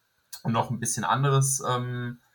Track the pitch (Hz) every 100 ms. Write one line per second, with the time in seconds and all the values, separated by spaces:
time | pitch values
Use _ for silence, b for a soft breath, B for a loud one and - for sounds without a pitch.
0 | _ _ _ - - 117 - 117 107 -
1 | 92 120 139 135 135 - - 123 123 123
2 | 120 120 _